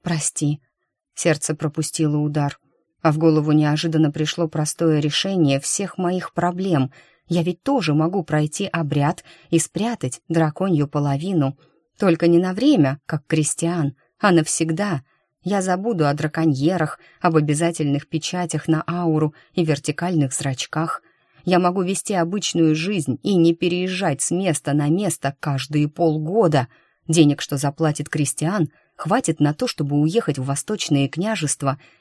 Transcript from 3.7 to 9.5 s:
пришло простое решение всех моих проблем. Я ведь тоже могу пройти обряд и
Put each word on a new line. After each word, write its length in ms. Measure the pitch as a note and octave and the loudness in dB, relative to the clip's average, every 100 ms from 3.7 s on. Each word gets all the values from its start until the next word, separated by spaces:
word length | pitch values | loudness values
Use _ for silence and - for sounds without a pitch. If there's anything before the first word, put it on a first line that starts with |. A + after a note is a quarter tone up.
| D3+ E3+ D#3+ D3+ | 0 0 2 2
пришло 360 | D3 D3+ - D#3+ | 0 -4 -2 -4
простое 520 | D#3 D3+ - E3 D3+ | -2 -4 0 2 2
решение 600 | D3 - G3 F#3+ D3 C#3 | 0 -2 -2 2 2 2
всех 380 | - - G3 - | -2 -4 -6 -4
моих 360 | F3 F#3 - | -2 -2 -4
проблем. 580 | - F3 F3+ F#3+ D#3 C3 - _ _ _ | -2 -2 -2 0 2 0 -4 _ _ _
Я 160 | E3+ | 0
ведь 180 | E3 F3 | 0 -2
тоже 320 | - C#4 D#3+ | -2 0 2
могу 300 | D3 D#3+ G3 | 2 2 -2
пройти 420 | D#3+ D3+ D3+ - | -2 -2 -2 -4
обряд 600 | - E3+ D3+ C#3+ C#3+ - - - | -6 -4 -2 0 0 -2 -12 -20
и 100 | _ | _